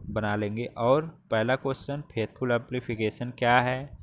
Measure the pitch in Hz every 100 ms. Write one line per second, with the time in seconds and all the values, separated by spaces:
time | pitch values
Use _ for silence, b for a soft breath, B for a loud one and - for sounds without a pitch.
0 | - 104 107 104 104 107 120 - 117 143
1 | 160 - _ 110 113 131 135 131 - 143
2 | - - 107 - 127 120 123 123 - 110
3 | 110 - 120 120 120 123 123 127 143 -